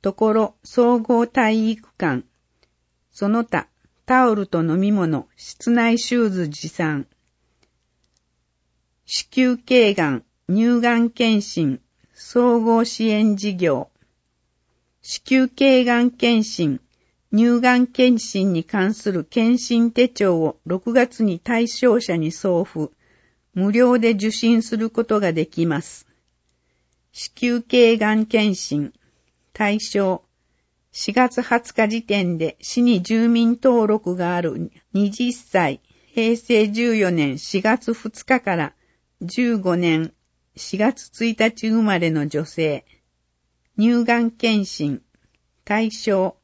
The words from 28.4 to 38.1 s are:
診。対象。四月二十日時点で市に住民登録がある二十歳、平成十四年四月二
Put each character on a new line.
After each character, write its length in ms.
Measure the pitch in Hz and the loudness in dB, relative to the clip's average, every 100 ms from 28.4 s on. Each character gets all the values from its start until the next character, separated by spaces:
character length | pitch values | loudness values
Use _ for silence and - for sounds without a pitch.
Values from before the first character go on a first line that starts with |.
| 214 185 | 0 -2
診。 360 | - 147 143 _ _ _ _ _ _ | -6 -6 -6 _ _ _ _ _ _
対 260 | - 208 214 | -4 -2 -2
象。 460 | - 208 196 180 _ _ _ _ _ _ _ | -4 -2 -2 -4 _ _ _ _ _ _ _
四 200 | - - | -12 -4
月 280 | 208 254 247 | 0 0 -2
二 200 | 247 240 | -2 -4
十 120 | 240 | -2
日 160 | - 214 | -2 -2
時 140 | 226 | -2
点 340 | 226 202 180 165 | -4 -2 -2 -2
で 200 | 160 - | -4 -6
市 220 | - - | -8 0
に 180 | 247 214 | 2 2
住 280 | 180 226 233 | 0 0 2
民 300 | 233 233 240 | 2 2 2
登 240 | 262 240 214 | 2 2 2
録 300 | 214 196 180 | 0 -2 -4
が 180 | 175 | -2
あ 60 | 180 | -2
る 320 | 175 147 170 _ _ | -4 -6 -10 _ _
二 200 | 190 202 | -2 -2
十 180 | 208 247 | -2 -6
歳、 480 | 240 _ 190 160 139 _ _ _ | -6 _ -2 0 -4 _ _ _
平 240 | - 226 233 | -4 0 -2
成 320 | - 233 214 | 0 2 2
十 280 | 214 240 226 | 0 0 0
四 160 | 185 | 0
年 260 | 175 143 135 | 0 -2 -4
四 240 | - 190 | -6 -2
月 320 | 214 247 - | 0 -2 -2
二 300 | 233 220 | -8 -8